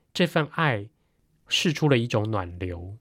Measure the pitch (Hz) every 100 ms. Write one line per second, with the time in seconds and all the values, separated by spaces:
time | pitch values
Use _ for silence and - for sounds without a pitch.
0 | _ - 170 165 147 - 156 107 104 _
1 | _ _ _ _ _ - 180 147 151 127
2 | 120 110 107 104 87 90 90 87 90 110